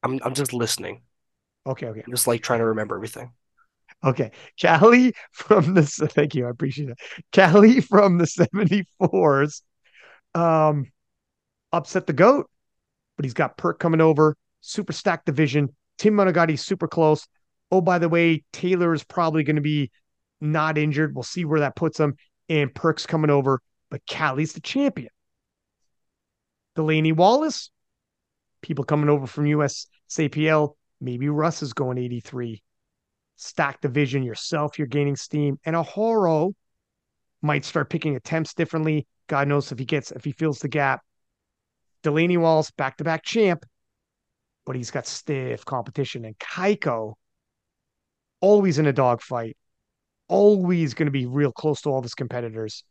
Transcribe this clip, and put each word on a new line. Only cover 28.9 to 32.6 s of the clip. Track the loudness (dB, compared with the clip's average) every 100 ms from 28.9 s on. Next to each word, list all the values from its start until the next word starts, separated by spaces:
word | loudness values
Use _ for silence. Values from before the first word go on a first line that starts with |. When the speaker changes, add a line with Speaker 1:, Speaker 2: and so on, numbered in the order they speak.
| 0 2
Speaker 2:
over | 0 -2
from | -4 -2
U | 0
S | -2 -4 -18 _ _
S | -4
A | -4
P | -2 2
L. | 2 0 _ _ _
Maybe | -10 -6 -4
Russ | -2 -2 -4
is | -10
going | -6 -6 -4
eighty-three. | -6 -8 -10 -10 -10 -12